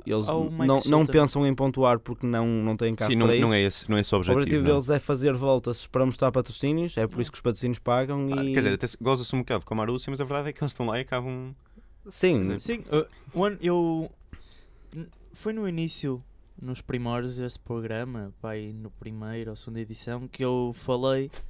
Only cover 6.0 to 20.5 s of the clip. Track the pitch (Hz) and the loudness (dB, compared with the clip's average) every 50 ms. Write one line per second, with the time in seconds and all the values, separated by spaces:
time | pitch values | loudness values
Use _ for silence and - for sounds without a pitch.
6 | 131 131 123 - 139 127 120 131 120 - - - - 143 151 165 170 175 - 113 | 2 2 2 2 0 2 2 2 0 -2 -6 -4 -2 0 0 0 -2 -2 0 -2
7 | 113 107 98 123 117 - - - - 123 110 - 123 123 120 - - 123 120 127 | -2 0 0 -4 -4 -4 -6 -2 -2 -2 -2 0 -2 -4 -4 -2 0 0 2 2
8 | 131 135 143 143 139 135 139 135 139 135 135 135 - - 98 95 - 117 - - | 0 0 -2 -2 -2 -2 -2 0 0 0 2 2 2 2 2 0 -2 -6 -6 -2
9 | 113 131 135 123 120 - - 127 120 - 123 95 - - 110 110 107 113 123 127 | 0 2 2 2 0 -2 -2 -2 0 0 -2 -2 -2 -4 -4 -2 -2 -2 -2 -4
10 | - 143 139 135 139 127 143 143 143 151 139 - 156 135 - - 120 113 107 123 | -6 -6 -6 -6 -4 -4 -4 -4 -4 -6 -4 -4 -4 -4 -2 -4 -2 -2 -2 -2
11 | 131 - 131 123 123 131 127 127 127 131 135 - _ _ - - - - - - | -4 -4 -6 -4 -4 -6 -8 -8 -10 -12 -14 -18 _ _ -20 -20 -20 -20 -20 -20
12 | - 202 - - - 185 160 107 92 95 104 - - - 240 226 - - 147 156 | -20 -16 -4 0 2 4 4 2 2 0 -2 -4 -4 -6 -6 -6 -4 0 0 0
13 | 151 - - - - 135 - 165 196 208 202 - 160 175 175 175 170 165 160 160 | 0 -2 -8 -20 -20 -8 -2 0 0 0 -2 -2 -2 0 2 2 2 0 0 -2
14 | 160 - - - - - - - - - - - - - - - - - - 160 | -4 -8 -12 -18 -20 -20 -20 -20 -20 -20 -20 -20 -20 -20 -20 -20 -20 -18 -16 -16
15 | 165 165 - - - - - - - 214 220 220 208 185 170 165 165 160 - - | -16 -16 -20 -20 -20 -20 -20 -8 -8 -6 -6 -4 -4 -4 -2 -4 -4 -4 -6 -6
16 | - 139 127 123 - - - - - _ - - 127 127 127 - - - 127 123 | -6 -6 -6 -6 -10 -18 -20 -20 -20 _ -20 -14 -10 -10 -10 -10 -8 -6 -6 -4
17 | 120 117 120 120 123 127 123 127 123 123 - - - - 117 117 113 110 110 110 | -4 -2 -2 -2 -4 -6 -6 -6 -8 -8 -10 -12 -10 -8 -6 -6 -6 -6 -6 -6
18 | 127 131 120 113 101 101 - - - 113 107 107 107 107 110 110 107 104 - - | -6 -6 -8 -10 -10 -12 -12 -12 -10 -8 -8 -8 -10 -10 -12 -12 -14 -14 -16 -14
19 | 113 110 110 110 107 107 113 117 110 113 107 - - 113 113 113 113 107 110 - | -14 -12 -10 -10 -10 -8 -8 -8 -8 -8 -10 -12 -12 -10 -8 -8 -8 -10 -10 -10
20 | - 117 120 123 131 127 - - 131 127 | -8 -8 -8 -8 -8 -12 -6 -4 -2 0